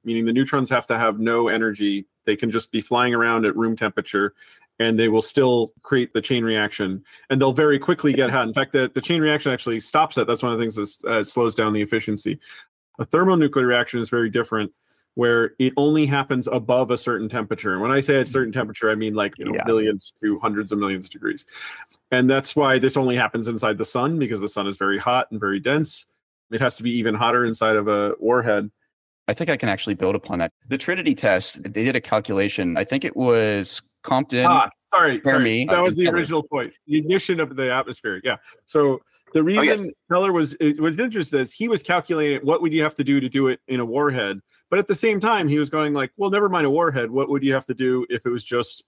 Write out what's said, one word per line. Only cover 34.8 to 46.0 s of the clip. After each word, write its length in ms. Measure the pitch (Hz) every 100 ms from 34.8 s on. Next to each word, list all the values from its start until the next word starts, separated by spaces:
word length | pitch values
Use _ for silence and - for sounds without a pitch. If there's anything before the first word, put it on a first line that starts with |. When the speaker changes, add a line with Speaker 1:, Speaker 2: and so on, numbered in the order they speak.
| -
Speaker 1:
sorry, 300 | 185 160 120
sorry. 40 |
Speaker 2:
Fermi, 420 | 135 135 120 113 135
Speaker 1:
That 140 | 180
Speaker 2:
uh, 20 |
Speaker 1:
was 140 | 180 160
the 80 |
Speaker 2:
Teller. 120 | 175 170
Speaker 1:
original 260 | 151 160
point. 280 | 147 143 117 - -
The 100 | 151
ignition 440 | 151 190 - 170
of 160 | 147 135
the 160 | 127
atmosphere. 480 | 131 135 120 110 95
Yeah. 140 | 127 117 - - -
So 360 | 156 143 131 _ _ _
the 80 | 160
Speaker 3:
Oh, 20 |
Speaker 1:
reason 220 | 160 208
Speaker 3:
yes. 260 | - 214 190 - -
Speaker 1:
Teller 240 | 180 196
was, 220 | 170 147 143
it 180 | 156 147
was 220 | 160 160
interested 400 | 254 214 147 143
is 120 | 127
he 140 | - 233
was 160 | 208
calculating 560 | - 175 - 165 147 139 139
what 160 | 160
would 100 | 165
you 120 | 156
have 100 | 151
to 80 | 151
do 140 | 139 139
to 100 | 127
do 200 | 135 135
it 100 | 123 -
in 140 | 127
a 40 |
warhead. 540 | 120 127 147 127 101 98 _ _ -
But 80 | 185
at 80 | 202
the 80 |
same 240 | 190 226 202
time, 300 | 214 220 156
he 100 | 151
was 100 | 147
going 220 | 156 151
like, 200 | 143